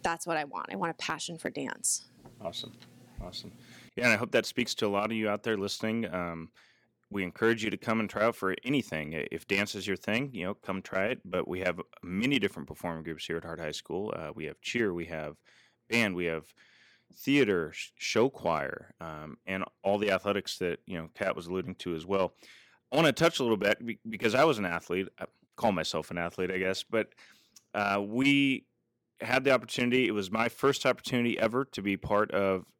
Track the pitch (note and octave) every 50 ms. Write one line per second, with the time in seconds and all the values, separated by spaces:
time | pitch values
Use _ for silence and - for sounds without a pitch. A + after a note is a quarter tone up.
0 | - F3 E3 E3 - F3 E3 D#3 D3+ D3 - - C2+ - - G3 F#3+ E3 E3 _
1 | - - D#3+ D3 - - E3+ E3 - - - D3 C#3 B2+ - - - - - -
2 | - - _ - - - - - G#2+ E2+ - - - - - - - - - -
3 | - - - - F#2+ F2 - - - F2 - - - - - - - - _ -
4 | A#2+ B2 A2+ G#2 A#2+ G#2 - A#2+ A2 - - - B2 - - - A#2 G#2 G2+ G2
5 | G#2 A2 A2+ A2 G#2+ G#2+ G#2 G#2 - A#2 A2 G2+ G2 G2+ - - - A2 A2 A#2
6 | A2+ F#2 - F#2 F2 E2+ E2+ E2 E2 D#2+ _ _ - _ _ _ _ _ _ _
7 | _ _ G2 G2+ F#2+ F2 - - A2+ A2+ A#2 A2+ G#2+ A2 G2+ F#2+ - - A2+ A2+
8 | A2 G2 - G#2 G#2+ A2+ A#2 - - F#2+ F#2 - - B2 C#3+ C#3 - - - D#2
9 | D2+ D2+ D#2 D#2+ - - - E2 - _ G2 G2 G#2 G#2 - G#2 F2+ G2+ F#2+ F2+
10 | - - G#2 A#2 C#3 C#3+ B2+ G2+ E2+ F#2 G2+ _ - - F#2+ F#2+ F#2 - - F#2+
11 | F#2+ A2 B2+ - _ F#2 F2 F#2 D2 - F2 F2+ F#2 F#2 E2+ F2 - _ - -
12 | - - F2+ G2 A2+ C3+ C#3+ B2+ G2+ G2 - F2 D2 - E2 - - F2 E2 D#2+
13 | D#2 E2 D#2+ D2 - - E2 E2 D#2 E2+ E2 D#2+ E2 D#2 D2+ - - - - F2+
14 | G2+ G#2+ - E2+ E2 D2+ - - D#2 D2+ - _ _ - - B2 A#2 G2+ F2 F2
15 | E2 D2+ E2+ D#2 D#2 D2+ D2+ _ _ _ _ _ _ _ _ _ _ _ A2+ A#2+
16 | A2+ G#2 F#2 F2 F2 E2+ E2 D#2+ D#2 - - _ - _ _ _ - _ _ _
17 | _ _ - - - - C#3 C#3+ C3 G#2 G2 F2 D#2+ D2+ - - - - _ _
18 | - - - A2+ A#2 C3+ C3+ - - E2+ E2 D2+ C#2 C#2 - - - - - _
19 | E2+ E2 D#2 D2+ D2+ - - - _ - F#2+ F#2+ F#2+ - _ _ - G2 G2+ G#2
20 | G#2 G#2 F#2+ F#2 - G#2 G2+ G2+ F#2 - - - F#2+ F2 E2+ - _ - F#2+ E2+
21 | D#2+ D#2 _ - G2+ F#2+ - - E2+ E2+ F#2 F#2 F2 - F2+ _ - F#2 E2+ D#2+
22 | D#2 F2 G2 G2 F#2+ F2 _ _ - - - - - _ _ _ _ _ - C#3+
23 | E3 D#3 A#2+ - D#3+ E3+ - - C3+ A#2+ A2+ G2 G2+ G2+ G#2+ - A#2 A#2 A2 -
24 | _ A2+ A2 F#2+ B2 A2+ G#2 B2+ D3 E3 C#3 G#2+ G2+ F2+ E2+ E2+ - - E2+ F#2
25 | G2 - _ - F#2 - _ _ _ _ _ - - A#2 G2 E2+ D#2+ - - D#2+
26 | D#2 - F2+ F2 E2+ E2+ - - F#2 F2+ F#2+ F#2 F#2 F#2 F#2+ - - _ A2+ A2+
27 | G#2+ - _ _ - - - _ _ _ _ - _ _ _ G#2 G2+ G2+ G2 G2+
28 | G2+ G2+ G#2+ B2 C3+ C#3 C#3+ C#3 C#3 C#3 C3+ - _ _ _ _ _ _ _ _
29 | _ _ _ _ - A2 B2 C3 C3 C#3 C3 B2 A2 A2 - - B2 B2 A#2+ B2+
30 | B2+ G2+ G#2+ G#2 G2 F#2 F#2+ A2 A#2 A#2 - - - C#3 C#3 - - C3+ B2 -
31 | - - C3 B2 A#2+ A#2+ A2+ - G#2+ A2+ A2+ B2+ C#3 - - - G2 G2+ G2 F#2
32 | - - G#2 G2+ G#2+ - - G2 G2 G2 F#2+ F#2 F2+ _ _